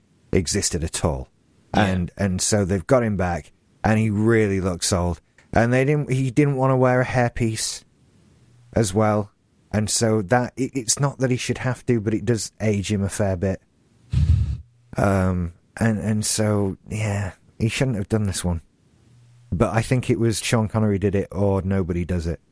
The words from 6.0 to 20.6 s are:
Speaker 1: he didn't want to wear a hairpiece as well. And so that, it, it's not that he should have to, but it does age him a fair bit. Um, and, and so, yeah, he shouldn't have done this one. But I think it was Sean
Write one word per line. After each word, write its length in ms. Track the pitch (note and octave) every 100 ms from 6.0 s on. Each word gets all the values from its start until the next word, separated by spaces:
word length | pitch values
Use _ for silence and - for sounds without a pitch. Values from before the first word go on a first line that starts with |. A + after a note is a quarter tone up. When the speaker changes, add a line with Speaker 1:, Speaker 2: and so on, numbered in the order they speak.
| C3+
Speaker 1:
he 220 | C3 C3
didn't 240 | A#2+ C#3+ C3
want 160 | C3+
to 40 | C3
wear 240 | B2+ B2+
a 40 | B2
hairpiece 800 | B2+ A#2+ - A#2 A2+ - - - _ _ _ _ _ _ _ _
as 200 | - A2
well. 380 | F#2+ G#2+ G#2+ G#2 _ _ _ _
And 160 | G#2 G#2+
so 320 | - A#2 A2
that, 300 | F2+ B2 A#2+ -
it, 160 | C3
it's 240 | C#3 G#2+ -
not 200 | C#3+ -
that 120 | B2+
he 60 | B2
should 220 | - A#2+
have 280 | C3 A#2+ -
to, 140 | A#2
but 120 | G2+
it 120 | G#2+
does 260 | G#2+ A2+ - -
age 300 | A2 G2+ F#2
him 140 | G#2
a 40 | G2
fair 280 | - G2+ F#2
bit. 260 | F#2+ F#2 _ _ _ _ _ - - - - - - _ _ -
Um, 560 | G2+ G2 F#2 F2+ E2+ - _ -
and, 220 | A2+ G#2
and 260 | G#2 G#2+ G#2
so, 500 | - G#2+ G#2 G2 - -
yeah, 460 | G#2+ G#2+ G2+ G2+ - _ -
he 120 | A2+
shouldn't 300 | - C3+ G#2
have 100 | -
done 160 | A2
this 200 | G2+ -
one. 180 | F2+ E2+ - _ _ _ _ _ _ _ -
But 200 | E2+ G#2+
I 80 | G#2+
think 280 | - B2+ -
it 80 | A2+
was 220 | A#2 G#2
Sean 240 | - A#2+